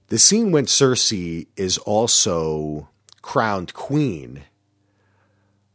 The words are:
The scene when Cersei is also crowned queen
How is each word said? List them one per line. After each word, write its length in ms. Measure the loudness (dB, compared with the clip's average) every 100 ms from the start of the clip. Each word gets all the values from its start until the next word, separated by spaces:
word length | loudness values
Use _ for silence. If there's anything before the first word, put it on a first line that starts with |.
| -4
The 100 | 2
scene 340 | 4 4 2
when 140 | 2 2
Cersei 800 | 4 4 4 0 -2 -4 -8 -8 -6
is 220 | -4 -4
also 1120 | -2 0 2 2 2 0 -2 -2 -4 -8 -10 _ -20 -20
crowned 520 | -6 0 0 -2 -6
queen 680 | -10 -4 0 0 -4 -10 -16 -20 _ _ _ _ _ _ _ _ _ _ _ _